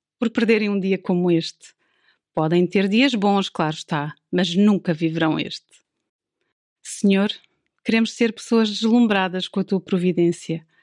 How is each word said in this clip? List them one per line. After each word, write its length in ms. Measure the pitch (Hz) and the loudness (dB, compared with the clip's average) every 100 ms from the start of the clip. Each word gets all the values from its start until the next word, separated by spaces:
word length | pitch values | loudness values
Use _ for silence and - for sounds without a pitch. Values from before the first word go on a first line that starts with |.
| _ _ | _ _
por 100 | 233 | -4
perderem 400 | - 226 220 208 | 0 2 2 0
um 120 | 202 | -2
dia 180 | 190 185 | -2 -2
como 320 | - 180 180 | -2 0 2
este. 440 | 165 160 - - _ _ _ _ _ _ | 0 -2 -14 -20 _ _ _ _ _ _
Podem 320 | - 160 175 175 | -4 0 2 2
ter 220 | 196 196 | 0 0
dias 260 | 220 277 | 2 2
bons, 340 | 240 202 196 190 | 0 0 0 -2
claro 280 | - 156 156 | -4 -4 -4
está, 380 | - 156 147 - _ | -6 -6 -6 -12 _
mas 240 | 180 185 170 | -2 0 2
nunca 360 | 208 196 - | 2 2 -2
viverão 460 | 160 165 160 160 156 | -2 -2 0 0 -2
este." 260 | - - _ _ _ _ _ _ _ _ _ _ _ _ | -4 -10 _ _ _ _ _ _ _ _ _ _ _ _
Senhor, 480 | - - 202 196 208 - _ _ _ _ | -18 -2 2 2 0 -4 _ _ _ _
queremos 280 | - 226 220 | -2 0 0
ser 200 | - 233 | 0 -2
pessoas 360 | 226 - 233 220 | -2 0 2 2
deslumbradas 800 | 208 220 240 233 202 185 185 - | 0 2 4 4 2 0 -4 -6
com 140 | 196 | -6
a 40 | |
tua 160 | 190 190 | -2 -4
providência, 840 | - 185 180 175 170 165 - 160 - _ | -2 0 0 2 0 0 -6 -8 -10 _